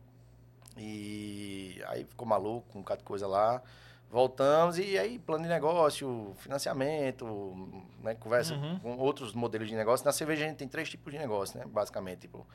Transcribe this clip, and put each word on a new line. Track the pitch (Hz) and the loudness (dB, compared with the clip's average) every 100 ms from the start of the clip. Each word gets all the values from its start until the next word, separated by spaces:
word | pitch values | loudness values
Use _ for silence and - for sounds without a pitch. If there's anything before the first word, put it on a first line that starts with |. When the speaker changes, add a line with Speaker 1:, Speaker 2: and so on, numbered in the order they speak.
| - - - - - - - - | -20 -20 -20 -20 -20 -20 -20 -14
Speaker 1:
E | 107 107 104 104 104 101 101 98 95 92 - | -10 -8 -8 -8 -8 -8 -8 -8 -10 -10 -6
aí | 123 | -6
ficou | - - 117 | -8 -6 2
maluco, | 104 101 117 - | 2 2 -4 -8
com | 101 | -10
um | |
bocado | 92 101 | -6 -6
de | - | -4
coisa | 101 98 | -4 2
lá. | 98 107 127 - - - - - | 6 6 4 -2 -20 -20 -20 -2
Voltamos | 117 127 127 135 156 175 170 | 4 4 6 6 8 6 4
e | 202 196 | 0 2
aí | 208 247 | 0 -4
plano | - 156 | -4 -2
de | 165 | 0
negócio, | 170 143 175 151 - 139 120 101 95 | 2 4 6 6 4 -4 -4 -6 -10
financiamento, | - 139 - 139 139 156 135 127 117 104 98 92 92 101 90 - | -6 -4 -2 0 0 0 -2 -2 -6 -6 -6 -8 -12 -12 -16 -10
né, | 113 113 | -6 -6
conversa | 110 120 139 | 0 2 2
Speaker 2:
Uhum. | 147 147 180 | -2 -4 -4
Speaker 1:
com | 226 127 | -6 0
outros | 135 143 120 | 0 0 -4
modelos | 113 117 107 110 | -4 -2 -2 -2
de | 110 | 0
negócio. | 110 127 147 | 2 4 2
Na | |
cerveja | - 156 156 156 | 0 0 0 -2
a | |
gente | 147 | -4
tem | 135 | -8
três | 151 151 | -6 -8
tipos | - - | -8 -10
de | 143 | -6
negócio, | 143 104 95 123 | -2 -2 -2 -6
né, | - | -6
basicamente. | 107 101 110 95 90 | -2 -2 -4 -8 -10
Tipo, | 87 - - | -14 -18 -18